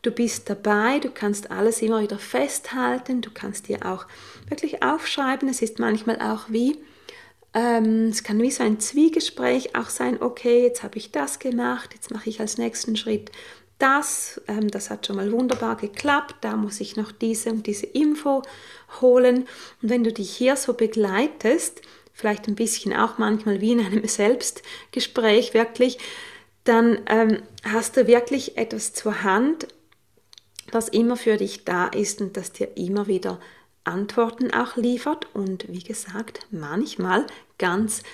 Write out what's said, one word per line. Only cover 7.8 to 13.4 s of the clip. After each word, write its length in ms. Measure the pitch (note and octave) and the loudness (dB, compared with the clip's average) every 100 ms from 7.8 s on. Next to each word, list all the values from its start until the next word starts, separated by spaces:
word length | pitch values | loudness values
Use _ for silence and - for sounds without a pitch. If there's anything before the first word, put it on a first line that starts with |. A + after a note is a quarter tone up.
| A3 A3 A3+ | 4 4 4
es 140 | G#3+ | 0
kann 180 | - G#3 | 0 2
wie 100 | B3 | 2
so 120 | C4 | 2
ein 160 | A#3 G#3+ | 0 2
Zwiegespräch 960 | - C#4+ D#4+ D#4+ D#4 - B3 B3+ B3+ A#3+ | 0 6 6 6 2 0 2 2 0 -4
auch 140 | A#3 | -4
sein, 320 | - B3 B3 | -2 -2 0
okay, 420 | B3 A#3+ A#3+ A#3+ | -2 -2 4 6
jetzt 200 | B3 A#3+ | 6 2
habe 140 | G#3 G#3+ | -8 -10
ich 140 | - | -8
das 280 | - C#4 - | -6 -4 -4
gemacht, 540 | C4+ A#3+ B3 B3 - | -2 0 0 -2 -8
jetzt 180 | - - | -16 -12
mache 180 | A3 A3 | -8 -8
ich 120 | A3 | -6
als 160 | A3 - | -6 -2
nächsten 380 | A#3 - - G#3+ | -4 -4 -4 -4
Schritt 360 | A3+ G#3+ G#3 - | -2 -2 -4 -18